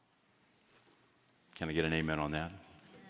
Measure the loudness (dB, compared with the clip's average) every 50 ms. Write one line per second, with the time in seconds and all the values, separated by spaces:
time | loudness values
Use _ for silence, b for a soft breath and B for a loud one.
0 | _ _ _ _ _ _ _ _ _ _ _ _ _ _ -20 -20 _ -20 -20 _
1 | _ _ _ _ _ _ _ _ _ _ -8 -4 -4 0 2 2 4 4 4 2
2 | 2 2 0 0 0 0 0 -2 -2 -4 -6 -12 -16 -20 -20 -20 -20 -20 -20 -20
3 | -20